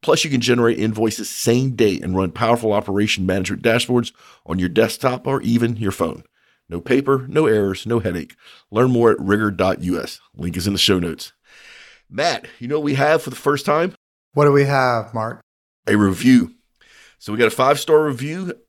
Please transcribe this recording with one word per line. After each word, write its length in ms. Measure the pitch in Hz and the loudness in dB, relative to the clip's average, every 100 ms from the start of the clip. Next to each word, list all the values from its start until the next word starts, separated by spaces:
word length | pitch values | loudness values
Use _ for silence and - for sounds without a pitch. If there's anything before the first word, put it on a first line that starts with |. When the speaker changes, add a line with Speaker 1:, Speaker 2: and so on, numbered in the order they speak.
Speaker 1:
Plus, 200 | - 165 | 2 0
you 60 | 160 | 0
can 100 | 135 | -2
generate 380 | 120 123 117 - | 0 2 2 0
invoices 520 | 110 107 113 107 107 | -2 0 -2 -2 -10
same 420 | - - 120 135 | -4 0 2 0
day 280 | 117 110 92 | 2 0 0
and 160 | - 92 | -2 -2
run 140 | 95 | -2
powerful 400 | - 113 120 110 | -2 0 2 2
operation 540 | 104 101 98 107 - 92 | 0 0 -2 0 0 -2
management 380 | 95 90 98 | -2 -2 -2
dashboards 480 | 120 113 - 123 120 _ - - - | 0 0 2 0 -2 _ -20 -20 -6
on 140 | 90 | -2
your 100 | 90 | 0
desktop 560 | 85 110 - 131 127 - | 2 0 0 -4 -4 -4
or 160 | 135 | -4
even 360 | - 117 117 110 | 0 0 0 -2
your 140 | 104 | -6
phone. 320 | - 85 - - _ _ _ _ | -2 -6 -6 -18 _ _ _ _
No 100 | 85 | -12
paper, 460 | - 131 139 135 127 | 0 0 2 -2 0
no 200 | 151 156 | 0 2
errors, 400 | 107 98 95 110 | 2 0 -4 -4
no 120 | 117 | -2
headache. 360 | 101 87 - - - - _ | -2 -6 -10 -18 -20 -20 _
Learn 220 | 104 127 | 0 2
more 200 | 123 117 | 4 4
at 80 | - | 4
rigor 300 | 95 104 107 | 2 0 0
dot 320 | 92 95 - | 0 0 0
U 180 | 87 85 | -2 -4
S. 200 | - - _ - | -6 -12 _ -10
Link 200 | 87 85 | -6 -4
is 120 | 92 | -2
in 60 | |
the 60 | 98 | 0
show 200 | - 95 | 2 0
notes. 340 | 85 78 - _ _ - - - - - _ | 0 -8 -14 _ _ -20 -20 -20 -20 -20 _
Matt, 380 | - 165 131 - - | -4 -2 -4 -10 -14
you 80 | 120 | -6
know 80 | 151 | -4
what 100 | 147 | -2
we 100 | 135 | 0
have 280 | 143 156 | 2 0
for 80 | 135 | -2
the 40 | 123 | -6
first 300 | - 143 - | -2 -2 0
time? 300 | 151 180 - _ _ _ | 0 0 -6 _ _ _
Speaker 2:
What 120 | 143 147 | 2 4
do 80 | |
we 100 | 143 | 4
have, 500 | 139 139 131 117 101 | 2 2 2 0 -4
Mark? 280 | 113 110 - _ _ _ _ - | -8 -8 -10 _ _ _ _ 0
Speaker 1:
A 100 | 104 | 2
review. 580 | 101 92 120 127 90 _ _ _ _ - - _ | 2 2 4 4 4 _ _ _ _ -20 -20 _
So 140 | - | -10
we 40 | 107 | 0
got 100 | 113 | 0
a 40 | |
five-star 500 | 110 131 143 - 156 156 | 2 2 2 4 2 4
review, 480 | 123 139 165 180 - | -4 -6 -6 -8 -10